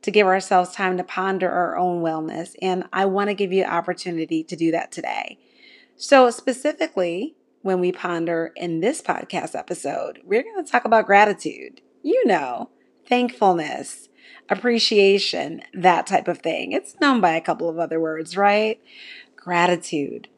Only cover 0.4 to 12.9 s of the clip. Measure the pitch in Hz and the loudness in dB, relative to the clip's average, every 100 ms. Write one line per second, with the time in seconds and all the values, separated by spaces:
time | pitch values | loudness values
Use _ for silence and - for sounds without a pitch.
0.4 | - 190 180 - 190 185 180 - 190 190 | 4 2 2 -2 -2 -2 -4 -4 -4 -2
1.4 | 180 - 175 - 180 175 165 160 156 160 | -2 0 -2 0 -2 0 -2 -4 -6 -8
2.4 | 170 - 185 185 - 190 196 190 202 196 | -12 -6 -4 -4 -4 0 0 0 -2 -2
3.4 | 196 190 - 170 170 170 180 165 156 160 | 0 0 0 -2 -4 -6 -6 -6 -2 -4
4.4 | 160 160 165 165 - - 160 - - - | -4 -2 0 0 -4 -10 -8 -6 -8 -14
5.4 | _ _ - - _ _ - 269 254 233 | _ _ -20 -20 _ _ 4 6 6 2
6.4 | - 247 302 294 320 - 180 170 285 _ | -6 -4 -4 -4 -4 -2 -2 -2 -8 _
7.4 | _ _ 190 185 180 180 180 170 165 165 | _ _ -2 0 0 -2 -4 -4 -2 -2
8.4 | 165 - 175 165 190 320 - - - 175 | -4 -8 -6 -2 -2 -2 -4 -4 -4 -8
9.4 | - - - 180 139 - - - 180 208 | -6 -10 -8 -8 -6 -6 -8 -12 -2 -2
10.4 | 415 415 302 247 339 226 214 202 214 196 | -2 -10 -2 0 4 2 6 6 6 2
11.4 | 151 - - - _ _ 269 480 415 180 | -6 -10 -16 -20 _ _ -2 0 2 0
12.4 | 135 120 - _ _ | -2 -8 -10 _ _